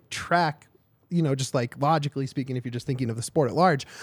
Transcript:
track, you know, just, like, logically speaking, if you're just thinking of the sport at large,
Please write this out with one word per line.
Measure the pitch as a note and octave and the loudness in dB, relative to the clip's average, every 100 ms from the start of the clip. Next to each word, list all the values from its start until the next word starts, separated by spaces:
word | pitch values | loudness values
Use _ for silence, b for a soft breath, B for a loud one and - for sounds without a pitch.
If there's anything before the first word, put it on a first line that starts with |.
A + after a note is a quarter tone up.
| - | -4
track, | - - E3+ D#3+ D3+ - _ _ _ _ | -10 0 2 2 -2 -14 _ _ _ _
you | E3+ | 0
know, | D3+ C3+ | 2 0
just, | C3 C3+ | 0 -2
like, | A#2+ C3 | -2 0
logically | C#3+ D#3+ D3 C#3 C3 | 2 2 0 -4 -4
speaking, | C#3+ C3 B2 | -4 -4 -6
if | A#2+ | -6
you're | |
just | A#2+ - | -6 -4
thinking | B2+ A#2 | -2 -2
of | A2+ | -4
the | |
sport | - E3 B2+ | -2 0 2
at | G2+ | 4
large, | F3+ C#3 B B | 4 4 B B